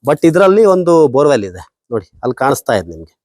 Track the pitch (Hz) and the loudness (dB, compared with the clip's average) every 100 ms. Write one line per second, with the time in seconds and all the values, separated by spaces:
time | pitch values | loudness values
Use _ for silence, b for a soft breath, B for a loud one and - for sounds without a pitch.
0 | - 151 165 165 196 202 214 185 175 165 | -2 0 0 2 2 4 2 2 2 2
1 | 147 131 147 131 98 90 - _ _ 117 | 2 2 0 0 -4 -14 -20 _ _ -10
2 | 90 _ 123 123 131 143 - 107 85 80 | -10 _ -10 -4 -4 -4 -4 -4 -6 -18
3 | 82 _ | -20 _